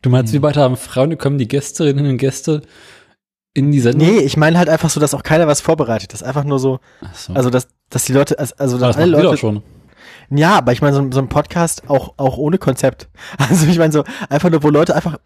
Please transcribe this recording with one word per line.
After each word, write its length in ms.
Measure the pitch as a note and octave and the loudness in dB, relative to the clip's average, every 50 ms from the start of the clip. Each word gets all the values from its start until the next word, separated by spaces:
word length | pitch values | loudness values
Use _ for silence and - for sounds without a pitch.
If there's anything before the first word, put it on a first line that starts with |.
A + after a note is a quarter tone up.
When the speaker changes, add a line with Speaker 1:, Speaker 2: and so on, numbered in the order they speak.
| - | 0
Speaker 1:
Du 80 | B2+ | 2
meinst, 200 | B2 C3 A#2+ A2 | 2 2 2 0
Speaker 2:
Hm. 40 | C3+ | 0
Speaker 1:
wir 60 | C#3+ C#3+ | 0 0
beide 180 | D3+ C#3+ D3 | 0 2 2
haben 160 | C#3 B2+ B2+ | 2 2 0
Freunde, 400 | - - - - B2+ C3+ D#3+ E3 | -2 -8 -6 -2 -2 0 0 -2
kommen 220 | C#3 - C#3 C#3+ C#3 | -2 -2 -2 -2 -2
die 100 | B2 A2 | -2 -2
Gästinnen 560 | C3 C#3+ C#3 - - - E3 D3 C#3 C#3 D3 | -2 -4 -4 -6 -6 -2 0 0 0 0 0
und 100 | C#3+ C3 A2+ | -2 -2 -2
Gäste 440 | C3+ C3+ C3 - - E3 D#3 D3 - _ _ - - - - - _ _ _ _ _ _ _ _ _ _ - | -2 -2 -4 -4 -4 -4 -4 -4 -6 _ _ -20 -20 -20 -20 -20 _ _ _ _ _ _ _ _ _ _ -4
in 160 | C#3+ C3+ D3 | 0 2 2
die 100 | D3 C#3 | 2 4
Sendung? 260 | A#2 A#2 B2+ D3+ D#3 F3 | 2 2 2 4 4 4
Speaker 2:
Nee, 100 | A3 G#3+ | 4 4
ich 180 | C3+ C3+ - | 2 2 0
meine 220 | D3+ D3+ D#3+ E3 F3 | 2 2 4 4 4
halt 100 | F3+ D3+ | 4 2
einfach 220 | D#3+ D#3 - D#3 | 2 0 0 -2
so, 100 | - D3 | 0 0
dass 140 | D3+ D3 - | 0 0 -2
auch 80 | C3 - | -4 -4
keiner 240 | - D#3 E3 E3+ | 0 0 2 2
was 140 | D3+ C#3+ - | 2 0 0
vorbereitet. 520 | - - D#3+ D#3 C#3 A2+ A2+ G#2+ - - - | 0 0 0 0 0 -2 -2 -4 -6 -8 -14
Das 80 | G#2+ - | -12 -10
ist 40 | |
einfach 180 | C3 C3+ D3 C#3 | -6 -4 -4 -2
nur 140 | C#3+ C#3 C3 | -2 -2 0
so, 220 | C3 C3+ C3 B2+ - _ _ _ | 0 0 -2 -2 -6 _ _ _
Speaker 1:
Ach 140 | - F#2 - | -20 -20 -18
so. 180 | - - - F2+ | -16 -14 -6 -2
Speaker 2:
also 160 | C3+ B2+ B2 | -2 0 0
dass, 200 | B2 B2 - - _ _ _ _ | 0 -2 -2 -6 _ _ _ _
dass 160 | - B2 - | -6 -6 -2
die 80 | - B2+ | 0 0
Leute, 260 | C#3 C#3+ - - - | 0 2 0 -2 -4
also, 160 | D3 - - - | -4 -6 -6 -4
also 180 | C#3+ C3 B2 | -4 -2 -2
Speaker 1:
Aber 100 | B2 B2 B2 | 0 0 0
Speaker 2:
dass 80 | A2 | 2
Speaker 1:
das 60 | - E3 | 2 2
Speaker 2:
alle 100 | F3+ D#3 | 4 4
Speaker 1:
machen 60 | D3 | 4
wir 60 | F3+ F3 | 4 2
Speaker 2:
Leute 60 | C3 | 2
Speaker 1:
doch 40 | - | 0
schon. 220 | - A2 G#2+ G#2 - - - - _ _ _ _ - - - - - - C#3 | -2 -4 -4 -4 -8 -12 -20 -20 _ _ _ _ -20 -20 -20 -20 -10 -4 0
Speaker 2:
Ja, 240 | C#3+ D#3 F3 G#3 F3 | 2 2 4 2 2
aber 140 | - B3 - | 2 0 0
ich 100 | - D3+ | 0 0
meine 120 | C#3+ C#3 | 0 2
so, 160 | C#3 C#3 C3 B2+ | 0 -2 -2 -2
so 60 | C#3 | -2
ein 80 | C3+ - | -2 -2
Podcast 600 | - C#3+ - - - F3 E3+ D#3+ - - - - | -2 -4 -4 -2 -2 -2 -2 -2 -4 -8 -4 -2
auch, 260 | C#3+ C3 - - - - | -2 -2 -2 -6 -6 -4
auch 180 | C#3+ C3 - | -4 -2 -2
ohne 220 | - - D3+ F3+ F#3+ | -2 -2 -2 -2 0
Konzept. 500 | - C#3+ B2+ - - C3 - - - - _ - - | 0 -2 -2 0 0 -2 -2 -4 -10 -20 _ -20 -20
<laughs> 140 | - - - | -12 -6 -4
Also 280 | C#3 A#2 E3+ E3+ D#3 D3+ | -2 0 2 2 4 4
ich 100 | F3 E3 | 4 4
meine 140 | E3 D#3+ D3+ | 2 2 2
so, 120 | D3+ C#3 - - - F#3+ - | 0 -2 -2 -6 -12 -6 -4
einfach 220 | C#3 D3+ F#3 E3+ | -2 0 2 2
nur, 120 | D#3+ D#3 D3 | 2 2 2
wo 40 | D3+ | 2
Leute 240 | D3 D3 E3+ E3+ C3 | 4 4 2 2 0
einfach, 240 | D3+ - E3+ D3 - - | -2 -2 -4 -8 -10 -10